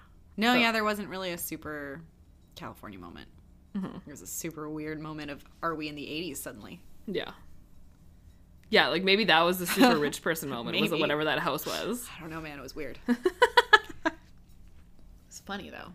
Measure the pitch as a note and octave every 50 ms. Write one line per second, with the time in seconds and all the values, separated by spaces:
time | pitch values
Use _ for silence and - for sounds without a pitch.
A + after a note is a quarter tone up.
0 | - - - - - - - - G#3+ A#3+ B3 B3 A#3 A3+ A3 A3 G#3+ G#3+ G#3 G3+
1 | G3+ C3+ F3 F#3+ F#3+ F3+ E3+ F3+ - - D#3+ D#3 - D3+ D3+ D3 C#3+ C#3 C#3 E3
2 | E3 D#3 - - - - - - - - - - D3+ A2+ A2+ - - G#2 G2 F#2+
3 | F2 E2+ E2 D2+ - - - - - - - - - - - G3+ F#3 - - F#3+
4 | - - C#3+ - - - - - - E3 D#3 D3+ D#3 D3+ D#3 D#3 D3+ D#3 D#3 D3+
5 | D#3 D#3 D#3 D3+ D3+ C#3+ C#3+ C#3 - - - - - E3 D#3+ D#3 D3+ D3+ D3 D3
6 | C#3 - D3 D#3 F3+ F#3 - - - C#3+ B2 G#2+ G2+ F#2 - F3 - - - -
7 | - - F#3 D#3+ - - - - - - - - - - - - - - - -
8 | - - - - - - - - - - - - - - A3 F#3+ D#3 B2+ D3 E3+
9 | F#3 F#3+ F#3+ G3+ A3+ F3 D#3 D#3+ E3+ F3 F#3 F#3 F3+ E3+ - F#3+ C4+ B3 G3+ D3+
10 | D3 C#3+ C#3 - - F#3 D#3+ D#3 - C#3 C3 A#2 A#2 A#2 A#2 F3+ D#3+ D#3+ E3 D3+
11 | D#3 C#3+ D3 D3+ D#3 D3+ C#3 D3+ E3+ E3 C3+ D#3 - D#3 E2+ D#2 E2 D3+ A#3 B3
12 | - - - - D#3+ E3 D#3+ D#3+ D#3+ D3+ D3 C#3+ B2+ C3+ - D#3 D3 B2 - -
13 | - - A#3+ B3 - F4+ - - B4 A#4 - B4 A#4 - - G#4+ G#4+ - - -
14 | - D#4+ D#4+ - - - - - - - - - - - - - - - - -
15 | - - - - - - - - - - G3 G3+ - D3 - - - - F3+